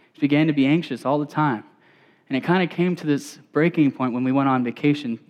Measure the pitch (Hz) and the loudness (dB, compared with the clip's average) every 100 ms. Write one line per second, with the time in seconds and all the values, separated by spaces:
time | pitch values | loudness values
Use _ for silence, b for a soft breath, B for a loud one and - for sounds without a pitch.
0 | b - 139 147 160 143 135 165 160 117 | b -4 0 2 2 2 2 2 0 -6
1 | 127 147 147 151 147 110 - _ b b | -2 -2 -2 -2 0 -2 -8 _ b b
2 | b b - 135 165 185 175 - 180 175 | b b -8 -4 0 0 0 0 -2 0
3 | 151 139 - - _ 147 170 170 143 - | -2 -2 -4 -18 _ 0 2 2 2 0
4 | 127 123 131 135 135 131 120 117 147 147 | -4 -2 0 0 2 0 -2 -2 0 0
5 | 123 113 | -4 -8